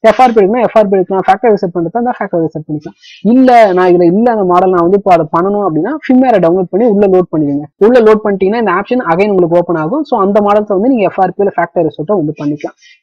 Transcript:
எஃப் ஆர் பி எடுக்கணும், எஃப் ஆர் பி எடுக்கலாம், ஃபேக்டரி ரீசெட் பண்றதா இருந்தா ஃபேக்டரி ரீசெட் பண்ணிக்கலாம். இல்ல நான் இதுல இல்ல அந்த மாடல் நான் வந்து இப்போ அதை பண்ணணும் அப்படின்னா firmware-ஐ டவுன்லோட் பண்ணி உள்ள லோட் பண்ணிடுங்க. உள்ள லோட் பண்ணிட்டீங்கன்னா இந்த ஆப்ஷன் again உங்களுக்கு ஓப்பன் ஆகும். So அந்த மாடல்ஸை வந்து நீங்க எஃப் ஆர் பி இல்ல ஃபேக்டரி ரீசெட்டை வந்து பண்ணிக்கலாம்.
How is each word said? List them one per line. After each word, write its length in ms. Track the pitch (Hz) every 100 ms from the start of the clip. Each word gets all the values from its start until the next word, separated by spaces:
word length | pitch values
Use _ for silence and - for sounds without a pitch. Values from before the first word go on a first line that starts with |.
| 220
எஃப் 100 | 208
ஆர் 80 | 254
பி 60 | 226
எடுக்கணும், 220 | 190 247 214
எஃப் 80 | 226
ஆர் 80 | 208
பி 60 | 196
எடுக்கலாம், 260 | 180 190 -
ஃபேக்டரி 240 | 190 240
ரீசெட் 200 | 202 185 175
பண்றதா 220 | 165 233
இருந்தா 160 | 240 -
ஃபேக்டரி 220 | 202 175 160
ரீசெட் 200 | 160 156
பண்ணிக்கலாம். 280 | 151 165 _ - - 196
இல்ல 160 | 247 254 240 214 180
நான் 120 | 185
இதுல 140 | 175 175
இல்ல 140 | 190 240 220
அந்த 100 | 185
மாடல் 220 | 180 185 185
நான் 100 | 170
வந்து 120 | 202
இப்போ 100 | 196 170
அதை 100 | 156 165
பண்ணணும் 300 | 190 208 196
அப்படின்னா 260 | 156 190 302 -
firmware-ஐ 340 | 254 262 214 165
டவுன்லோட் 260 | 185 180
பண்ணி 140 | 185 247
உள்ள 140 | 202 202 185
லோட் 140 | 180
பண்ணிடுங்க. 320 | 160 147 143 147 _ 202
உள்ள 120 | 247 214
லோட் 160 | 214 214
பண்ணிட்டீங்கன்னா 360 | 190 190 226 214
இந்த 80 | 180
ஆப்ஷன் 240 | 196 247 -
again 180 | 165 208
உங்களுக்கு 260 | 190 170 175
ஓப்பன் 200 | 170 165
ஆகும். 200 | 156 277 311
So 40 | 233 190
அந்த 120 | 208 202
மாடல்ஸை 280 | 208 208 190
வந்து 120 | 240
நீங்க 120 | 254 180
எஃப் 80 | - 185
ஆர் 100 | -
பி 60 | 202
இல்ல 80 | -
ஃபேக்டரி 280 | 170 180 156
ரீசெட்டை 280 | - 156 208
வந்து 140 | 151 151
பண்ணிக்கலாம். 360 | 147 147 - _ _ _